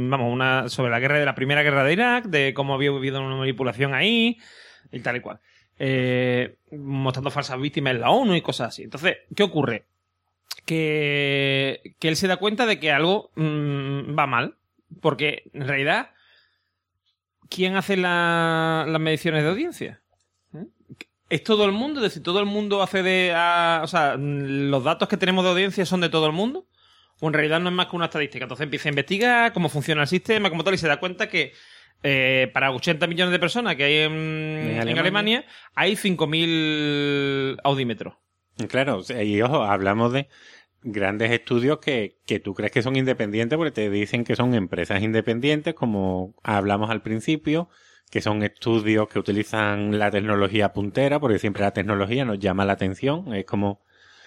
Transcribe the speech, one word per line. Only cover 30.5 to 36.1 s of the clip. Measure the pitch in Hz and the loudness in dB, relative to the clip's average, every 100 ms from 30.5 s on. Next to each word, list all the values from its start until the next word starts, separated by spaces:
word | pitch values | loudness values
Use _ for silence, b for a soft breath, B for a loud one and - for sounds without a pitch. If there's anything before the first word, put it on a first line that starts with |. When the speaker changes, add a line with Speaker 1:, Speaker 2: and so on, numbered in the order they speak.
Speaker 1:
como | 160 | 0
tal, | 160 | 0
y | 180 | 0
se | 156 | 2
da | 143 | 0
cuenta | 180 180 214 | -2 -4 -2
que, | 180 135 B B B B _ | -2 -2 B B B B _
eh, | 143 135 131 131 127 | 0 2 4 4 2
para | 139 135 | 2 0
ochenta | 127 - 156 170 | 0 -2 0 0
millones | 170 180 | 0 0
de | 175 | 2
personas | 175 240 226 131 | 0 -2 -2 0
que | |
hay | 143 151 | 2 4
en, | 156 | 2
Speaker 2:
En | 156 160 156 156 156 156 | -2 -4 -4 -6 -4 -4
Speaker 1:
en | - | -2
Speaker 2:
Alemania. | 117 160 | 0 0
Speaker 1:
Alemania, | 175 202 214 240 B B B | 0 0 0 -2 B B B
hay | - 170 214 | -2 0 0
cinco | 208 | 0